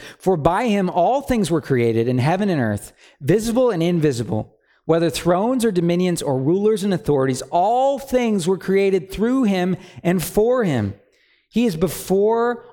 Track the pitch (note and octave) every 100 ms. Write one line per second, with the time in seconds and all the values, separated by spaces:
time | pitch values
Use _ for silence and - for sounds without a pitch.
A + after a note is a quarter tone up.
0 | - - F#3 F3+ D3 F#3 A#3+ G3+ F3+ E3+
1 | F3 C4+ C#4 A#3+ D#3+ E3 - C3 A#2 A2+
2 | A#2 B2+ B2+ F#3 G#3 D#3 A2+ G#2 - _
3 | - - C#3+ G3+ A3+ A3+ B3 F3+ E3 F3
4 | D3+ A#2+ A#2+ G#2+ - _ _ _ - E3
5 | E3+ E3 E3+ F3 A3+ C4 A3+ F3+ E3+ F3
6 | F3+ E3+ - C3 C3+ F#3 G#3+ G#3+ G3+ F3
7 | - C#3+ C3+ B2+ - E3+ G3 A#3+ C4+ C#4
8 | - B3+ A#3 G#3 E3 F#3+ - F#3+ G3 F#3+
9 | - E3 A3+ C4 A3+ F#3+ F3+ F3 - -
10 | E3+ F#3 D3 - A3+ B3+ G3+ B2+ G2+ G2+
11 | _ _ _ _ _ A3 A#3+ D#3+ F3 -
12 | - F#3+ G#3 A3+ A#3 A#3 -